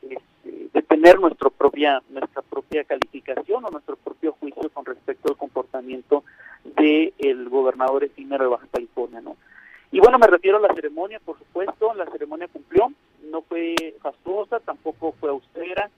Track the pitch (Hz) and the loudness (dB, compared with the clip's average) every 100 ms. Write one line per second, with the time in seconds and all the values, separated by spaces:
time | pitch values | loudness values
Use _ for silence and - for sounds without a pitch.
0 | - - _ _ - - - - - 156 | -14 -16 _ _ -20 -16 -4 -4 0 6
1 | 165 381 370 - 135 _ 139 143 147 135 | 8 8 6 0 -2 _ 0 2 0 0
2 | _ 135 - - - 139 - 151 139 135 | _ -12 -10 -10 -10 -12 -6 -6 -4 -6
3 | 123 139 - 131 147 220 233 294 - - | -6 -10 -10 -10 -4 -6 -6 -12 -12 -12
4 | - - - - 143 - 311 - 131 127 | -12 -8 -8 -6 -12 -10 -10 -10 -14 -14
5 | - 131 151 143 143 - 127 135 127 127 | -10 -8 -6 -6 -8 -8 -8 -10 -12 -14
6 | - 143 - _ - - - - 151 151 | -2 -2 -2 _ -20 -20 -10 2 4 4
7 | 160 - 139 127 123 131 131 127 131 139 | 2 0 -2 -2 -2 0 0 0 0 0
8 | 139 - 139 139 131 120 - 127 117 - | -2 -8 -8 -2 0 0 -4 -8 -8 -8
9 | 120 117 117 - _ - - - _ 180 | -8 -10 -18 -20 _ -20 -20 -20 _ 6
10 | 214 247 220 175 190 208 208 160 151 151 | 8 8 6 6 4 4 2 0 -4 -8
11 | 190 214 - 160 _ - 294 - 220 202 | -10 -10 -14 -16 _ -8 -8 -2 -4 -2
12 | 165 147 147 311 175 - - - 240 294 | -8 -6 -8 -10 -14 -16 0 2 2 -2
13 | _ _ 156 160 160 170 170 170 165 147 | _ _ -12 -12 -8 -6 -4 -6 -10 -12
14 | 151 - 170 196 202 233 - - 165 156 | -12 -12 -10 -10 -8 -10 -10 -12 -12 -10
15 | 160 - 156 139 _ - 170 180 208 | -10 -8 -8 -8 _ -16 -12 -8 -10